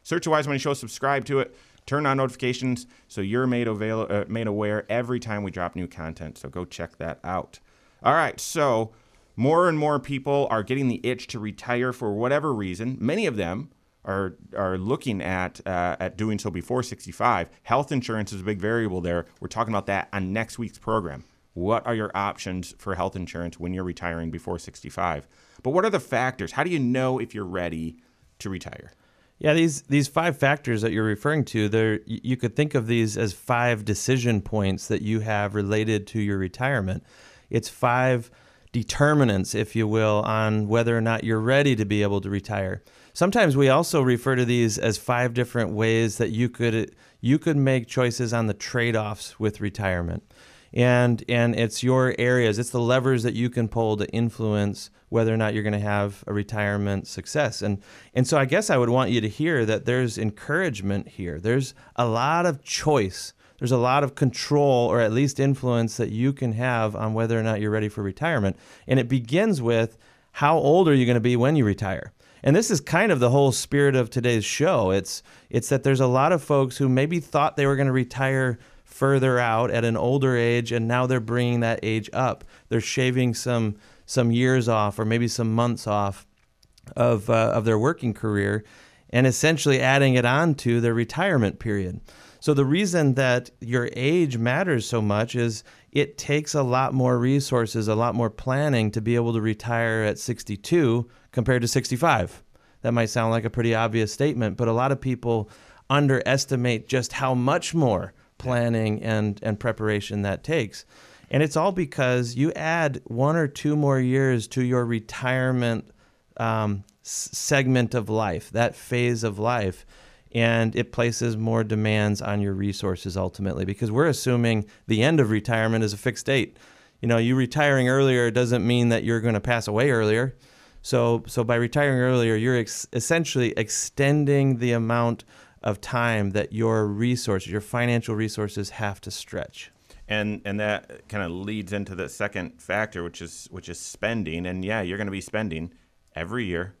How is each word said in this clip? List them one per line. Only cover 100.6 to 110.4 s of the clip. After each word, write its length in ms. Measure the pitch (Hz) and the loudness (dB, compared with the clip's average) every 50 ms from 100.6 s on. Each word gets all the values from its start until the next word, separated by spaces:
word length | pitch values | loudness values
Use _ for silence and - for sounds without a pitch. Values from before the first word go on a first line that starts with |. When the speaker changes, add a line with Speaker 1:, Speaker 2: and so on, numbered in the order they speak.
| - - 170 175 151 120 113 123 120 - - - _ _ | -2 0 2 4 4 4 2 2 0 -4 -12 -20 _ _
Speaker 2:
compared 300 | - 131 113 131 127 123 | -4 -2 2 2 2 2
to 60 | 117 | 2
sixty-five. 760 | 117 - 131 123 - 131 120 160 170 139 110 90 87 - - - _ _ _ _ _ _ _ | 0 0 -2 -2 -2 -2 2 2 2 4 2 0 -4 -6 -16 -20 _ _ _ _ _ _ _
That 100 | - 117 | -2 0
might 180 | 120 120 113 107 | 2 2 0 0
sound 220 | - 123 113 113 | 0 0 0 2
like 140 | 113 117 107 | 0 0 -2
a 40 | 113 | -2
pretty 240 | - 123 113 113 113 | -2 0 0 2 2
obvious 380 | 110 113 113 110 117 110 98 | 2 0 0 0 0 -2 -2
statement, 460 | - - 139 151 151 127 117 104 95 | 0 0 0 0 0 0 -2 -2 0
but 100 | - 123 | 0 0
a 60 | 117 113 | 0 2
lot 180 | 117 127 139 | 2 2 0
of 80 | 139 - | 0 -2
people 500 | - 131 123 120 - 120 117 110 104 - - - - - - - _ _ | -2 -4 -4 -2 -2 -2 0 0 -2 -6 -12 -20 -20 -20 -20 -20 _ _
underestimate 1000 | 135 143 147 139 135 127 - 120 131 131 - - 139 123 120 123 120 110 - - | 2 4 4 4 4 2 2 2 0 0 0 -2 -2 0 0 0 -2 -2 -2 -2
just 240 | 131 127 120 - - | -2 -2 -2 -2 -6
how 200 | - 139 131 131 | -4 -2 0 0
much 400 | 123 123 135 156 175 - - 160 | 2 2 2 0 0 -2 -2 0
more 400 | 165 147 120 101 85 - 92 _ _ _ _ _ | 2 4 4 2 0 -2 -6 _ _ _ _ _
planning 640 | _ - 127 127 120 120 117 117 113 110 107 104 110 - | _ -4 -2 0 0 2 2 2 2 0 0 -2 -2 -2
and, 360 | 113 110 107 107 104 101 - - | -2 0 0 0 -2 -4 -4 -4
and 160 | 110 104 104 | -4 -4 -2
preparation 640 | - 120 107 - 110 107 104 104 101 - 104 104 101 | -2 -4 -2 -2 -2 0 0 -2 -2 -4 -4 -2 -2
that 200 | 101 95 - | -2 -4 -4